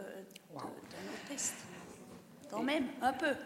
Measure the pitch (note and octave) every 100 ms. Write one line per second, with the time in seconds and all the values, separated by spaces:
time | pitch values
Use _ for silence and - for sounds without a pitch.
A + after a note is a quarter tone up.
0 | G3 F#3+ F#3+ - - D3+ - - - -
1 | G3 G#3+ - C#4+ - - - - - -
2 | - - - - - G#3 B3 D#4 B3 -
3 | B3 B3+ D#4 C4+